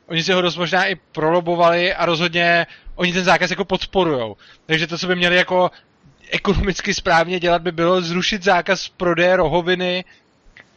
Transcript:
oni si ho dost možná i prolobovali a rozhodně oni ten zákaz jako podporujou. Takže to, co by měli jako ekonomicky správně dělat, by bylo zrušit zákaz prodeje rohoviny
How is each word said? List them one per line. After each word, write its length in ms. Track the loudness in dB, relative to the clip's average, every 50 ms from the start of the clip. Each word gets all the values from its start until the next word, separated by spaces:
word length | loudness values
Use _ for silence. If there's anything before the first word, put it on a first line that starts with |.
| _
oni 160 | -6 -4 -4 0
si 100 | 0 2
ho 100 | 2 2
dost 140 | 0 -2
možná 300 | -2 -4 0 0 0 0
i 80 | 0 -4 -6 _ _ -8
prolobovali 840 | -2 0 2 2 2 0 0 0 4 4 4 4 2 0 0 0
a 120 | 0 0
rozhodně 600 | 0 0 0 -2 -2 0 0 2 2 2 2 0 -2 -8 -20 -20 -14 -8
oni 180 | -4 -2 -2 0
ten 120 | 0 2
zákaz 260 | 2 2 2 2 0
jako 140 | -2 -4 -4
podporujou. 720 | -2 -2 -4 -4 -2 0 0 0 2 0 -2 -4 -6 -10 _ -20 -20 -20 _ _
Takže 200 | -2 -2 -2 -2
to, 120 | -2 -6 -6
co 80 | -2
by 100 | -2 -2
měli 200 | 0 0 2 2
jako 340 | 2 2 2 2 2 2 0 -2 -6 _ _ _ _ _ -20 _ _ -14 -8
ekonomicky 640 | -8 -4 0 0 0 2 0 0 -2 -4 -4 -4 -4
správně 460 | -4 0 2 2 2 2 0 -2 -2
dělat, 220 | 0 0 0 0 0
by 100 | -2 -2
bylo 280 | 0 0 2 2 0
zrušit 440 | 0 -2 -4 -2 -2 -2 -4 -2 0
zákaz 440 | 2 2 2 2 0 -2 -4 -4 -12
prodeje 480 | _ -4 -2 0 0 2 2 2 4
rohoviny 680 | 2 2 2 0 0 0 0 -2 -2 -2 -4 -4 -6 -8 _ -20 _ _ _ _ _ _ -20 -20 -20 -20 _ _